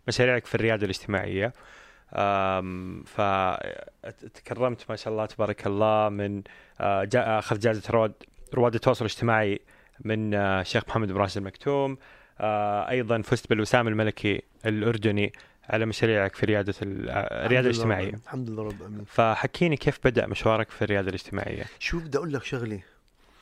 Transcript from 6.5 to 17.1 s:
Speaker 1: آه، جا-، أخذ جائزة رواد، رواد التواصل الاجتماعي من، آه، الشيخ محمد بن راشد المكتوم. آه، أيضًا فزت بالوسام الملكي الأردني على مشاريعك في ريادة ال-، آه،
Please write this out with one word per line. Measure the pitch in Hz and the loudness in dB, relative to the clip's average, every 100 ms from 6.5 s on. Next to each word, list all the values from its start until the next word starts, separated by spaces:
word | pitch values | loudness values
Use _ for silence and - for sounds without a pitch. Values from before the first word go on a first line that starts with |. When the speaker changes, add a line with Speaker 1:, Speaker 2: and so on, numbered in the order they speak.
| - - - | -18 -18 -4
Speaker 1:
آه، | 101 98 | 0 0
جا-، | 101 123 113 110 | 2 2 2 0
أخذ | - 107 | 0 0
جائزة | 113 107 - | 0 0 0
رواد، | 113 110 - - - - | 2 2 -2 -20 -20 -6
رواد | 127 120 | 0 2
التواصل | 113 131 123 | 2 2 2
الاجتماعي | 110 - 117 110 104 101 - - _ - | -2 0 2 4 2 -2 -8 -20 _ -8
من، | 110 110 107 | -2 -2 0
آه، | 101 98 95 | 2 2 2
الشيخ | 92 113 - | 0 -2 0
محمد | 113 104 | -2 0
بن | 95 | 0
راشد | 98 98 | 0 -2
المكتوم. | 95 - 147 139 139 135 - - - - | -8 -6 -2 0 0 -4 -14 -20 -20 -4
آه، | 107 107 104 101 - | 0 0 0 0 0
أيضًا | 127 113 113 | -2 0 0
فزت | - 123 - | 0 -2 2
بالوسام | 107 107 123 117 | 0 4 2 4
الملكي | 107 110 - 104 98 - _ | 2 0 0 0 -2 -4 _
الأردني | 110 107 110 113 110 101 101 - - _ - | -2 0 0 2 2 2 0 -4 -20 _ -4
على | 110 | -2
مشاريعك | 110 - 113 107 98 | 0 2 2 4 0
في | - | 0
ريادة | 110 104 101 - | 2 2 0 -4
ال-، | 101 98 | -6 -4
آه، | - | -4